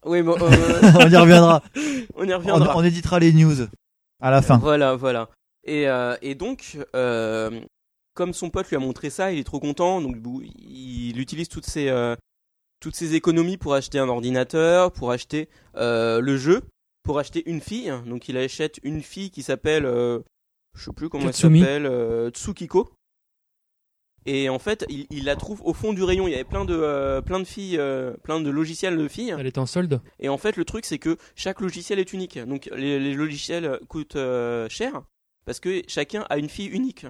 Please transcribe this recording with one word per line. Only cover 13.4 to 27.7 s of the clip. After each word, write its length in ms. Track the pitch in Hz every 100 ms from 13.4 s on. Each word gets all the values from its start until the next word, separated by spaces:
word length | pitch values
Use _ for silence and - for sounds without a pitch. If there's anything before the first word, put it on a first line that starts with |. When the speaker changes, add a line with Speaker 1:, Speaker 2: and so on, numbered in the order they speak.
| 170 190
Speaker 1:
pour 160 | 151
acheter 240 | 139 135 143
un 120 | 131
ordinateur, 840 | 120 120 127 127 160 165 175 185
pour 200 | - 123
acheter, 360 | 123 - 151 156 _ _ -
euh, 420 | 120 117 117 113
le 160 | 127 135
jeu, 240 | 135 208 - _ _ _
pour 140 | - 143
acheter 240 | 139 170 165
une 120 | 165
fille. 320 | - 214 220 127 117
Donc 200 | 120 -
il 80 | 127
achète 420 | 131 - 156 -
une 180 | 143 156
fille 300 | 135 - 196
qui 100 | -
s'appelle, 440 | 135 131 156 156 139
euh, 340 | 120 120 117 - _ _ _ _ -
je 80 | -
sais 60 |
plus 140 | - 156
comment 180 | 143 170
Speaker 3:
Katsumi. 320 | - 160 160
Speaker 1:
elle 60 | 180
s'appelle, 200 | 143 143
euh, 440 | 123 117 117 120
Tsukiko. 580 | - - 196 165 180 - _ _ _ _ _ _ _ _ _ _ _ _ _ -
Et 240 | 139 135
en 100 | 131
fait, 260 | - 214 160
il, 180 | 135 143
il 120 | 147
la 120 | 135 143
trouve 260 | - 208
au 100 | -
fond 200 | 165 214
du 100 | 196
rayon. 240 | 185 185 185
Il 40 |
y 40 | 131
avait 80 |
plein 220 | 135 196 196
de, 100 | 165
euh, 440 | 151 143 135 135
plein 180 | 127 185
de 60 | 185
filles, 320 | - 196